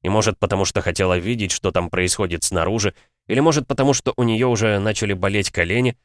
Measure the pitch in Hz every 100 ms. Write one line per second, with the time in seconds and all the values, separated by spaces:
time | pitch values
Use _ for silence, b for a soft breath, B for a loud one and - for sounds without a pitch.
0 | 90 107 110 95 95 98 95 101 92 85
1 | 92 90 92 120 98 - 95 87 87 92
2 | 90 - 95 85 - 90 82 110 98 b
3 | b _ - 110 160 151 131 - 135 135
4 | - - 117 113 127 113 110 101 104 104
5 | 104 95 98 101 98 - 85 110 127 147